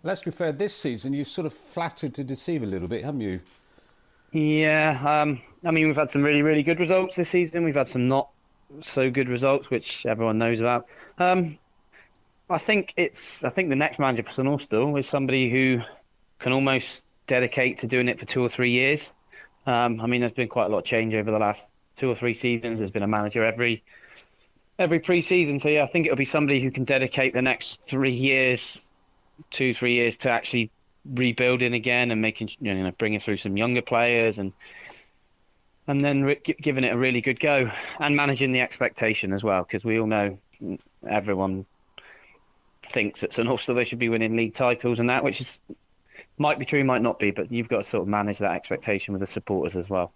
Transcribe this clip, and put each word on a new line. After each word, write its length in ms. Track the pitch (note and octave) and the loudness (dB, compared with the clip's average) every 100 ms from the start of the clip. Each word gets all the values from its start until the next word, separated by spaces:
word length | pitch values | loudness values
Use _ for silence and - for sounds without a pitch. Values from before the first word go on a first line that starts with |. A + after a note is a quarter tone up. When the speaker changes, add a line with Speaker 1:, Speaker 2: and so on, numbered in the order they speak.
Speaker 1:
let's 200 | E3 F#3+ | -4 -6
be 80 | - | -6
fair, 200 | - E3+ | -4 -4
this 240 | C#3+ G3+ | -2 -4
season 380 | - D3+ A#2 C3 | -2 -4 -4 -4
you've 160 | C#3 C#3 | -4 -4
sort 160 | - | -6
of 80 | D3+ | -6
flattered 600 | - - - E3 - C#3 | -8 -12 -6 -6 -6 -8
to 100 | B2 | -6
deceive 380 | C3 C3+ - D#3+ | -8 -8 -4 -4
a 40 | G#2+ | -2
little 220 | F#2+ F2 | -4 -4
bit, 160 | A2+ | -4
haven't 160 | C3+ C#3+ | -4 -4
you? 200 | G#2 F#2 - - _ _ _ _ _ _ _ | -4 -4 -8 -20 _ _ _ _ _ _ _
Speaker 2:
Yeah, 680 | D#3+ D3+ D3+ D#3 D#3 D#3 C3+ C#3+ | 0 2 4 4 4 4 2 2
um, 360 | D3+ D3+ C3 - - | 2 2 -2 -10 -6
I 80 | F3 | 0
mean, 140 | D#3+ D#3 | 2 4
we've 60 | C#3+ | 2
had 140 | D3+ | 0
some 120 | C#3+ | 2
really, 180 | C#3+ D3 | 4 4
really 200 | D3+ D3+ | 4 4
good 180 | D3 E3 | 2 2
results 360 | E3 F#3 F#3 F#3 | 2 2 2 -2
this 120 | E3 | 0
season. 360 | F3+ E3+ E3+ | 2 2 0
We've 100 | E3 | 0
had 120 | C#3+ B2+ | 0 0
some 220 | B2+ B2 | 0 2
not 220 | C3+ - _ _ _ _ C#3 | 2 0 _ _ _ _ -18
so 280 | - - C3 | -6 0 2
good 180 | B2+ B2+ | 2 0
results, 420 | B2 C3+ C#3 - | 0 2 2 0
which 340 | B2 - - A#2+ | -4 -4 -6 -2
everyone 320 | A2+ A2+ A2 | 0 2 2
knows 200 | A#2 A2+ | 2 2
about. 280 | A#2 B2 - - - - | 2 0 -4 -20 -20 0
Um, 400 | F3+ F#3 E3+ D3+ _ _ _ - _ _ _ _ - | 2 2 0 -6 _ _ _ -20 _ _ _ _ -6
I 80 | E3+ | -4
think 340 | - G#3 F#3+ - | 2 0 0 -2
it's, 480 | E3+ - - - | -2 -2 -10 -4
I 40 | C3 | -4
think 200 | F#3+ F3+ | -2 0
the 80 | C3+ | 0
next 220 | D3 - | 0 0
manager 240 | C3+ A#2+ | 0 0
for 80 | A2 | -4
St 160 | - C3+ | -2 0
Austell 480 | C#3+ - A2 C#3 C#3+ | 0 0 0 2 0
is 100 | C3 | -2
somebody 400 | C#3+ C3+ C3 B2+ | -2 0 2 2
who 300 | B2+ C3 B2 - - _ _ _ _ | 2 2 2 -2 -16 _ _ _ _
can 120 | B2+ | 0
almost 520 | C3 C3+ C3 - - _ _ - | 2 2 0 -4 -16 _ _ 0
dedicate 500 | B2+ B2 - B2+ - | 0 2 0 0 -2
to 80 | A2+ | -2
doing 220 | B2+ B2 | 0 0
it 100 | - | -2
for 60 | - | -4
two 160 | C3 | -2
or 60 | A#2+ | -2
three 220 | - B2 | 0 2
years. 440 | B2 C3+ D3 - _ _ - - _ - | 4 2 0 -4 _ _ -20 -20 _ -2
Um, 340 | A#2+ A#2+ A2+ | 2 2 0
I 60 | A#2 | -2
mean, 140 | B2 | 0
there's 120 | A#2+ | 0
been 160 | A#2+ A#2 | -2 -2
quite 180 | B2 G2+ | 0 2
a 20 | |
lot 100 | G#2 | 0
of 60 | |
change 300 | - A2+ A2+ | 0 0 0
over 160 | A2 G#2+ | 0 0
the 80 | G#2+ | 0
last 260 | G#2 G#2+ - _ _ - | 0 -2 -12 _ _ -4
two 140 | C3+ | -4
or 60 | A2+ | 0
three 180 | A#2+ | -2
seasons. 460 | A#2 B2+ A#2 A#2 A2+ | -2 -2 -2 -4 -4
There's 100 | G2+ | -4
been 140 | G#2 | -2
a 40 | G2+ | 0
manager 360 | G#2+ G#2 A#2 | 0 0 0
every, 400 | A2+ A2 A#2+ A2 _ - - - _ _ _ _ _ - | 0 2 -2 -2 _ -20 -20 -20 _ _ _ _ _ -2
every 180 | F3+ E3 | 2 2
pre-season. 640 | D#3+ F3+ D#3+ F3+ D3+ C#3+ | 2 0 2 2 2 0
So, 80 | D3 | 2
yeah, 160 | D3+ | 2
I 20 | C#3 | 2
think 200 | F3 D#3 | 0 2
it'll 100 | B2+ | 0
be 60 | |
somebody 360 | C3+ D#3 D3 C#3 | 0 0 2 2
who 120 | C3 | 0
can 100 | C3 | -2
dedicate 480 | B2+ C3+ B2+ - C3 | 0 0 0 0 0
the 80 | B2+ | 2
next 380 | B2+ B2 - - - | 0 -2 -6 -10 -6
three 260 | C3+ C3+ | 0 0
years, 680 | B2 C3+ C3 B2+ B2 - - _ _ _ _ _ - - | 2 2 4 2 0 -4 -18 _ _ _ _ _ -20 -14
two, 220 | - C3 | -2 -2
three 220 | A2+ B2 | 0 2
years 220 | A#2+ A#2+ - | 2 2 0
to 120 | C3 | 0
actually 400 | A#2 - B2 G#2+ _ _ _ - | 0 0 -2 -2 _ _ _ -8
rebuilding 580 | B2+ B2+ A#2 B2 B2+ B2 | 0 0 2 2 2 0
again 360 | A#2+ A2+ B2 B2 | -2 0 0 2
and 100 | A2 | 0
making, 300 | A2 - A2 - | 0 -2 -10 -6
you 140 | A2 | -4
know, 160 | F#2+ F#2 | -2 -2
bringing 280 | - A2 G#2+ | -2 -2 -2
through 160 | - G2+ | -2 -4
some 180 | G#2 G2 | -2 -2
younger 260 | A#2 B2 | 0 0
players 560 | - A#2+ A#2+ A#2+ A2+ G#2 | 0 2 4 4 2 0
and, 140 | F#2+ - - - - - _ _ _ _ _ _ _ _ - | -6 -8 -20 -20 -20 -20 _ _ _ _ _ _ _ _ -2
and 140 | C#3 | 0
then 220 | C#3+ C#3 | 2 2
re-, 160 | C#3 C#3+ | 2 0
gi-, 120 | - - | -2 -2
giving 240 | D3+ C3+ | 0 0
it 100 | B2+ | 0
a 40 | A#2+ | 2
really 220 | C3 B2 | 2 2
good 160 | C3+ B2 | 0 0
go 300 | D3+ C#3+ A#2+ - - - | 2 2 0 -4 -12 -4
and 160 | D3 C#3+ | 0 2
managing 360 | C#3+ C3 C3+ | 2 2 2
the 80 | B2+ | 2
expectation 720 | B2 - B2+ - A2+ A2 G2 | 0 0 -4 0 0 0 -2
as 120 | G2 | -2
well, 200 | A2 F#2+ | 2 0
'cause 200 | E2+ G2+ | 0 -4
we 140 | A#2 A2 | 0 0
all 60 | A2 | 2
know 320 | G#2+ G2+ F#2+ _ _ F#2+ - _ _ - | 0 0 -4 _ _ -10 -10 _ _ -4
everyone 600 | G#2+ G2+ F#2+ F#2+ F#2+ F#2+ _ _ - - - - _ _ _ _ _ | -2 0 -2 0 -4 -8 _ _ -20 -20 -20 -20 _ _ _ _ _
thinks 380 | - - G#2 - | -6 -2 -2 -4
that 120 | - | -6
St 140 | - A#2 | -2 -2
Austell, 260 | B2 - | -2 0
they 100 | A#2+ | 0
should 140 | A#2 A#2+ | 0 0
be 100 | A#2 | 0
winning 280 | A2+ A2 A2+ | 2 2 0
league 180 | A2+ | -2
titles 440 | - B2+ A#2+ B2 A#2 | 0 0 2 0 2
and 80 | A#2+ | 2
that, 140 | C3 | 2
which 160 | C#3 B2+ | 0 -4
is, 180 | B2+ - _ - _ _ _ - - - | -10 -14 _ -20 _ _ _ -20 -20 -2
might 200 | D3 D#3 | -2 0
be 60 | |
true, 200 | C#3 D3 | 0 0
might 180 | C3+ B2 | 2 2
not 160 | A#2 - | 2 2
be, 120 | G#2 | 0
but 220 | G2 - | 0 -4
you've 160 | A#2+ A2+ | -4 -2
got 100 | A2 | -2
to 60 | |
sort 180 | G#2 A2 | 0 -2
of 60 | F#2 | 0
manage 300 | G#2 G#2 G2+ | 0 0 -2
that 140 | G2+ | -2
expectation 600 | E2+ - F#2+ - G2 - | -2 -4 -6 -2 -4 -4
with 80 | G2 | -6
the 60 | G2 | -6
supporters 500 | - - F#2+ F2 F2+ | -8 -4 -2 -2 -4
as 120 | F2+ | -4
well. 200 | F#2+ F2 | -4 -4